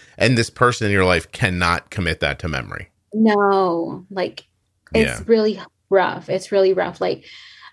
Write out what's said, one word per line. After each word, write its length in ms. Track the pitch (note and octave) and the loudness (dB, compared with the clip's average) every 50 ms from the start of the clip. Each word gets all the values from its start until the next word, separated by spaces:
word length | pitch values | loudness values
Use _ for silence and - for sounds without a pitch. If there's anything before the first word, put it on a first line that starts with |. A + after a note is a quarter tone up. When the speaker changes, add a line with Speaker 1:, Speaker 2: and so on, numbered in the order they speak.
| - - _ | -20 -14 _
Speaker 1:
and 180 | - F#2+ A#2 B2+ | 0 2 2 2
this 120 | A#2 A2+ - | 2 0 -2
person 380 | - - B2+ B2 A#2 - A2 | -2 0 0 0 0 0 -2
in 40 | G2+ | 0
your 140 | G2+ G2 F#2 | 2 4 4
life 260 | F#2 F2+ E2+ - - | 4 2 2 0 -4
cannot 600 | - - - G2 F2+ F2 F2 E2+ E2+ E2 - - | -6 -4 -2 -2 0 0 0 0 0 0 -4 -6
commit 280 | - - F2+ E2 D#2 - | -6 -4 -4 -4 -2 -2
that 180 | E2 C#2+ C#2 - | -2 -4 -4 -4
to 80 | - E2+ | -6 -6
memory. 400 | D2+ C2+ A1+ G1+ G1+ G1+ - - _ _ _ _ - | -6 -6 -8 -10 -12 -16 -16 -18 _ _ _ _ 0
Speaker 2:
No, 920 | A3 A3 A3 G#3 G3+ G3+ G3 G3 F#3+ F#3+ F3+ E3+ E3+ E3 - - - F#3 - | 2 2 4 4 2 2 2 2 2 0 0 -2 -4 -4 -6 -8 -12 -14 -12
like, 340 | G3 F#3+ F3+ - - - - _ _ _ _ _ _ _ _ _ - | -8 -6 -6 -6 -8 -12 -20 _ _ _ _ _ _ _ _ _ 0
it's 260 | A3+ A3 - - - | 0 0 0 -2 -4
Speaker 1:
Yeah. 40 | - | 0
Speaker 2:
really 340 | - A#3 A3 G#3+ A3 G3+ F#3 - - _ _ _ - | 2 2 2 2 2 -2 -4 -8 -18 _ _ _ 0
rough. 380 | G3 F#3+ F3 - - F3+ - - | 2 2 2 2 -2 -6 -6 -6
It's 220 | F3 F#3 - - | -6 -6 -4 -2
really 220 | G3+ G3 F#3+ F#3+ F#3+ | 0 2 4 4 2
rough. 280 | F3+ F3 E3+ F3 - | 0 -2 -4 -4 -4
Like, 240 | F#3 F3+ - - - - - - - - - - - - | -4 -4 -4 -6 -10 -18 -20 -20 -20 -20 -20 -20 -20 -10